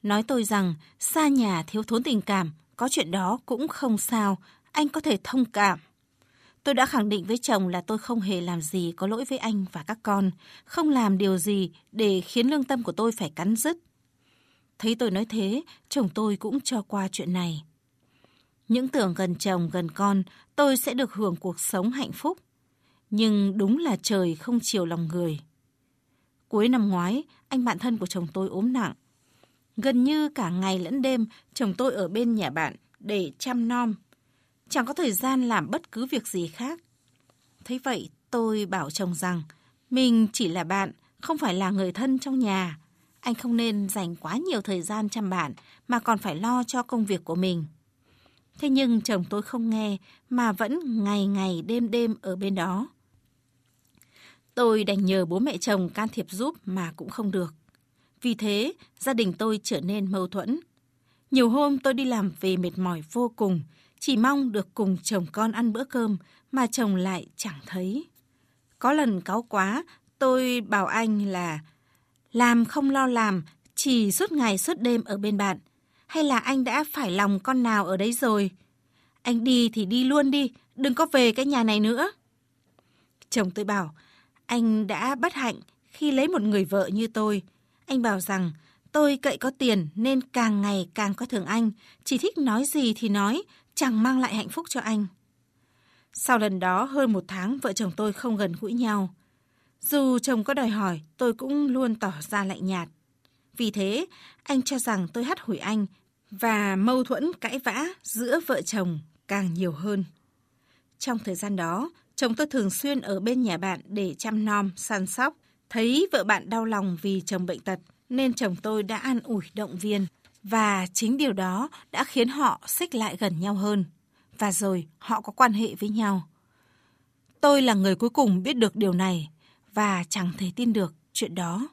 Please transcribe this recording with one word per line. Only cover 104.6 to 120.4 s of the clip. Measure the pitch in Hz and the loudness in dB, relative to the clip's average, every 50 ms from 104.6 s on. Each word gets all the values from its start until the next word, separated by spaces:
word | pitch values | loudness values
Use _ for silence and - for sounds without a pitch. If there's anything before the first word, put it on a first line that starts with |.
cho | 254 - 277 254 | 0 0 -2 -2
rằng | 233 - 220 190 180 165 - | -2 -2 0 -2 -2 -4 -4
tôi | 233 240 | -6 -4
hắt | 254 359 - | -4 -4 -6
hủi | - - 208 - | -4 -6 -6 -4
anh | - 190 220 220 202 185 _ _ _ _ _ _ _ _ | -2 -2 0 0 0 -2 _ _ _ _ _ _ _ _
và | - 190 - 233 220 208 208 202 190 | -10 -2 0 0 2 2 2 0 2
mâu | 190 196 233 254 262 254 | 2 2 2 2 2 0
thuẫn | 254 254 - 269 330 359 - | 0 -2 -2 -2 -2 -4 -4
cãi | - 226 233 269 | -6 -6 -6 -4
vã | 262 240 196 233 302 349 370 - _ | -4 -2 -2 -2 -4 -4 -6 -10 _
giữa | - - 214 240 240 247 339 339 - | -8 -6 -4 -2 0 0 0 0 0
vợ | 254 - | -2 -2
chồng | - - - 214 185 175 170 156 151 - _ _ _ _ | -2 -2 -2 -2 0 0 -2 -4 -8 -12 _ _ _ _
càng | 196 202 196 180 165 | -2 -2 0 0 0
nhiều | 170 190 180 | 0 -2 -2
hơn. | 156 143 170 208 208 196 185 - - _ _ _ _ _ _ _ _ _ _ _ _ _ _ _ _ _ | -2 -4 -4 -2 -2 -2 -2 -4 -8 _ _ _ _ _ _ _ _ _ _ _ _ _ _ _ _ _
Trong | - 277 240 226 | -6 -4 -4 -4
thời | 220 214 185 | -4 -6 -6
gian | 175 - 202 202 | -6 -4 -4 -2
đó, | 185 170 165 170 190 254 339 - _ _ _ _ | -2 -2 -2 -2 -2 -4 -6 -8 _ _ _ _
chồng | - 285 240 233 | -2 -2 -2 0
tôi | - 302 294 | 0 -2 0
thường | - 269 214 190 | 0 0 0 0
xuyên | 185 - - 277 285 262 | -2 -2 -2 0 -2 -2
ở | - - 202 196 | -2 -2 -4 -2
bên | 185 226 247 262 | 0 0 2 2
nhà | 254 214 175 165 | 2 2 0 -2
bạn | 185 196 185 - - | -2 -4 -4 -6 -8
để | - 190 208 196 185 151 - | -8 -6 -4 -4 -4 -4 -6
chăm | - 226 220 214 214 | -6 -4 -2 0 0
nom, | 214 208 208 202 196 175 | 2 2 2 0 0 -2
săn | - - - 220 202 190 185 | -6 -6 -4 -2 -2 -2 -4
sóc. | - - 247 277 311 _ _ _ _ _ _ _ | -2 0 0 -2 -2 _ _ _ _ _ _ _
Thấy | - 240 226 233 254 285 359 381 | -2 0 2 2 4 2 2 2
vợ | - 262 185 | 2 0 4
bạn | 202 214 190 - - | 4 2 2 2 -4
đau | 220 226 226 | -4 -2 -2
lòng | 226 220 202 196 196 175 160 | 0 -2 0 0 -2 -4 -2
vì | - 202 196 190 | -2 -2 -2 -2
chồng | - - 202 185 180 | -2 -4 -4 -4 -2
bệnh | 175 175 - | -4 -6 -6
tật, | - - 190 - - _ _ _ _ _ | -4 -6 -6 -6 -8 _ _ _ _ _
nên | 247 254 269 262 240 | -2 0 2 2 0
chồng | - 254 202 180 | 0 -2 -2 -2
tôi | - - 214 220 220 208 | -4 -4 -2 -2 -2 -2
đã | 190 226 202 | -2 -4 -4
an | - 269 262 233 - | -2 0 -2 -2 -2
ủi, | - 233 202 170 - _ | -2 -4 -4 -4 -6 _
động | 208 214 190 180 180 | -8 -8 -6 -8 -6
viên. | 175 214 208 202 196 165 _ _ _ _ _ _ | -2 0 0 0 0 -2 _ _ _ _ _ _